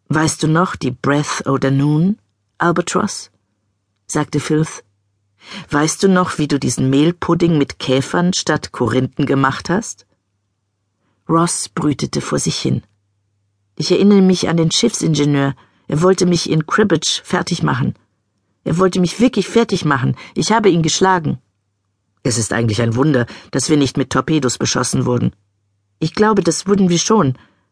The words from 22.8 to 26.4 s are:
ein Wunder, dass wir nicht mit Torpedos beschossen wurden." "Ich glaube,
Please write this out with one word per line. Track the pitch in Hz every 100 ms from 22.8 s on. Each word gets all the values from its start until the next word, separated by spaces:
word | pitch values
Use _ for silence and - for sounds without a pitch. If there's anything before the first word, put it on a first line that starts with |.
ein | 117 113
Wunder, | 151 131 117 - -
dass | 139 -
wir | 151
nicht | 135 -
mit | 127
Torpedos | 135 131 160 127 -
beschossen | 127 127 123 135 123
wurden." | 123 120 - _ _ _ _ _ -
"Ich | 160
glaube, | - 214 214